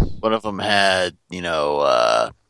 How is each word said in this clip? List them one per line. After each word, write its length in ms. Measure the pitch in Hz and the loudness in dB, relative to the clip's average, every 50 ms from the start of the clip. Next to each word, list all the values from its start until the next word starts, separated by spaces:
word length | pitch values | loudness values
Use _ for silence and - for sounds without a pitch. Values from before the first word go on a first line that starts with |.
| - - - - | 4 4 0 -2
one 120 | - 110 110 | -2 -2 -2
of 120 | 113 107 | -2 -2
'em 120 | 110 101 92 | -6 -6 -4
had, 560 | 95 104 104 101 98 98 92 92 92 90 - _ _ _ | -2 0 2 2 2 2 2 2 0 -2 -4 _ _ _
you 140 | 85 90 90 | -12 -8 -6
know, 380 | 87 82 80 73 73 73 73 | -4 -2 -2 -2 0 0 0
uh, 500 | 71 69 64 60 58 58 57 57 57 - - - _ _ | 2 2 2 2 2 2 2 0 0 -2 -6 -12 _ _